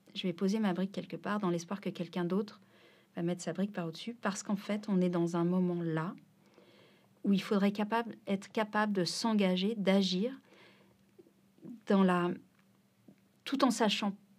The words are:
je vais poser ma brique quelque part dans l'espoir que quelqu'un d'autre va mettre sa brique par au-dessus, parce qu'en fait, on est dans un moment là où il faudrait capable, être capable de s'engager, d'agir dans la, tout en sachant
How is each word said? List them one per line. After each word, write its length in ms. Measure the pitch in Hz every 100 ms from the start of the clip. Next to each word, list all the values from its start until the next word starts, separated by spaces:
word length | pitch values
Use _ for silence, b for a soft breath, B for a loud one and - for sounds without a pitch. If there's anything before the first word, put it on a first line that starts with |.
| _ 196
je 80 |
vais 100 | 185
poser 260 | 170 196 220
ma 140 | 208
brique 180 | 175 190
quelque 240 | 185 - -
part 240 | 190 208
dans 100 | 185
l'espoir 320 | 170 - 202
que 80 | -
quelqu'un 360 | 185 170 185 175
d'autre 340 | 190 214 - b b b b b -
va 60 |
mettre 180 | 170 175
sa 120 | 175
brique 200 | 165 208
par 140 | 202 165
au-dessus, 260 | 160 233
parce 300 | 233 208 196
qu'en 120 | - 202
fait, 320 | - 208 214
on 140 | 185
est 80 | 180
dans 260 | 175 170 170
un 80 |
moment 380 | 170 185 180 175
là 340 | 165 160 160 - - _ b b b b b b b b
où 100 | 202
il 80 | 196
faudrait 300 | - 202 202
capable, 440 | 208 208 226 233 - -
être 260 | 196 -
capable 420 | 226 214 214 214
de 100 | 196
s'engager, 720 | 165 - 233 214 185 180 196 226
d'agir 560 | 190 196 185 180 240 269 b b b b b b _ _ - _ _ _ - - -
dans 160 | 196
la, 280 | 190 180 180 - - _ _ _ _ _ - - _ _
tout 200 | - 277
en 60 | 262
sachant 460 | - 214 - 202 - _